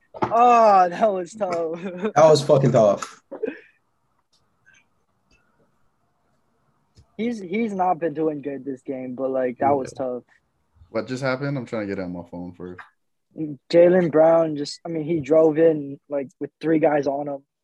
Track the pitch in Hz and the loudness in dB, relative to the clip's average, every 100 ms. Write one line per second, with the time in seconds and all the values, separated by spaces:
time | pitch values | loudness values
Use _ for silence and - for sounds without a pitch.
0 | _ - - 220 247 233 220 196 180 175 | _ -8 -2 4 6 6 6 6 4 2
1 | 220 190 170 214 185 170 165 170 190 175 | 0 -2 -6 -8 -6 -4 -4 -6 -10 -8
2 | 208 180 160 147 151 139 135 123 104 98 | -2 6 6 6 4 4 4 4 4 2
3 | - - _ - 262 320 - _ _ _ | -4 -18 _ -10 -10 -10 -16 _ _ _
4 | _ _ _ _ _ _ _ _ _ _ | _ _ _ _ _ _ _ _ _ _
5 | _ _ _ _ _ _ _ _ _ _ | _ _ _ _ _ _ _ _ _ _
6 | _ _ _ _ _ _ _ _ _ _ | _ _ _ _ _ _ _ _ _ _
7 | _ - 233 226 180 208 226 190 185 160 | _ -8 -8 -8 -8 -6 -4 -2 -2 -2
8 | 165 147 156 147 143 139 131 127 - 131 | -4 -4 -4 -4 -8 -10 -10 -12 -10 -10
9 | 127 123 131 131 127 123 139 143 123 - | -10 -6 -4 -2 -4 -2 0 0 -4 -8
10 | 131 123 - _ _ _ _ _ _ 110 | -8 -8 -14 _ _ _ _ _ _ -8
11 | 110 127 135 131 143 143 113 113 101 95 | -6 -6 -4 -4 -4 -6 -6 -8 -6 -6
12 | 90 87 85 87 90 90 90 90 - _ | -8 -10 -14 -14 -14 -14 -16 -16 -20 _
13 | _ _ _ - 156 143 - 170 175 185 | _ _ _ -10 -10 -10 2 6 6 6
14 | 170 156 160 165 160 143 147 - 170 165 | 2 4 4 4 0 -4 -10 -12 -10 -8
15 | 151 165 135 160 160 151 165 151 139 139 | -4 -4 2 4 4 4 2 2 -4 -14
16 | - 143 139 - 143 _ 151 160 156 147 | -8 -8 -8 -10 -14 _ -2 2 2 2
17 | 139 143 147 139 _ _ | -2 -4 -6 -10 _ _